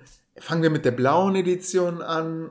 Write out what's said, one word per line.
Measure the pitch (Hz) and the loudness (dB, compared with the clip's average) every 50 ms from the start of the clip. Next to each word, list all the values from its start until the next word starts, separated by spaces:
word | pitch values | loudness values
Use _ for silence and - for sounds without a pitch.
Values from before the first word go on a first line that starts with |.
| - - - - _ _ _ - | -18 -20 -20 -20 _ _ _ -16
Fangen | - - 165 165 160 | -8 -4 0 2 2
wir | 160 | 2
mit | 151 147 - | 2 2 0
der | 131 | 0
blauen | 117 117 123 135 151 175 190 196 190 | 0 2 2 2 4 4 2 2 2
Edition | 190 180 180 180 180 - - - 185 180 175 170 170 | 0 2 0 0 -2 -2 -2 0 0 0 0 -2 -6
an | 156 107 165 160 160 160 160 160 165 156 | -6 -4 -4 -4 -4 -4 -6 -8 -10 -12